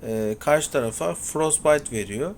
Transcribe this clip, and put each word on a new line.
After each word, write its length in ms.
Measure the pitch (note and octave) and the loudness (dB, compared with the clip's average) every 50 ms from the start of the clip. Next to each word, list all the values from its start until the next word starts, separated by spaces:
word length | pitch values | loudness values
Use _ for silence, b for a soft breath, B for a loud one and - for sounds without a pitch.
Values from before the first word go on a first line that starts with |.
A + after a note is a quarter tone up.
| - A#2 | -6 -4
e, 280 | A2 A2 A2 G#2+ A2 G#2+ | -4 -2 -2 -2 -4 -2
karşı 320 | - D3 D3 D#3 D3+ - | 2 4 4 4 4 2
tarafa 420 | - C#3+ A#2+ A2+ A2 - D#3+ E3 E3+ | -2 0 0 0 -2 -2 -2 -2 -4
Frostbite 760 | - - - - D3+ D#3 D#3 D3 - - D3+ D3+ D3 D3 - | -4 -6 -6 -2 0 0 2 0 2 4 4 4 4 4 -2
veriyor. 440 | B2+ A2 G2+ F#2 G2+ A2 C#3 F3 G#3 | -4 -4 -4 -4 -4 -4 -4 -4 -6